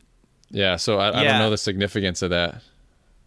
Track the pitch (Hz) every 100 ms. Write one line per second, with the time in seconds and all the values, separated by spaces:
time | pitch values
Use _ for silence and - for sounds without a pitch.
0 | _ _ _ _ - - 95 87 - 104
1 | 101 90 147 127 110 107 - 95 101 110
2 | 98 87 90 87 85 - - _ _ _
3 | _ _